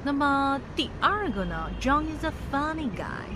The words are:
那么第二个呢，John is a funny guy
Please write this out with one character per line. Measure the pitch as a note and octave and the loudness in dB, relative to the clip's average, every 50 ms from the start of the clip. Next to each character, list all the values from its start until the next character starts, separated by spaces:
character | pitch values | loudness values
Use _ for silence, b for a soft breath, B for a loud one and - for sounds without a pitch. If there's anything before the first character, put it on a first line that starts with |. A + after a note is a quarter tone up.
| - | 0
那 | C#4 | 0
么 | C#4+ C#4 D4 C#4+ C#4 C#4 C#4 C#4 C#4 C4+ - - - | 2 4 4 4 4 4 4 2 2 0 -2 -4 -4
第 | - C#4 A#3 - - | -2 -2 -2 -2 2
二 | - D4+ G4 G#4+ G#4 E4 | 2 2 2 2 0 0
个 | G3 G3 F#3 | 0 -2 -2
呢， | F3 E3 D#3+ D#3+ E3 - - | -2 -2 -4 -4 -4 -6 0
John | - B3+ C#4 D4+ D#4 | 2 4 4 4 4
is | D#4 D#4 D4+ - | 0 -4 -4 -4
a | D#4+ D4+ - - - | -4 -4 -4 -6 -2
funny | C#4 C#4 D4 D#4 D#4+ D#4+ D#4 A#3+ F3 | -2 0 0 0 -2 -2 -4 -4 -4
guy | - D3 F2+ B1 - B1 - - | -4 -6 -6 -6 -8 -8 -8 -10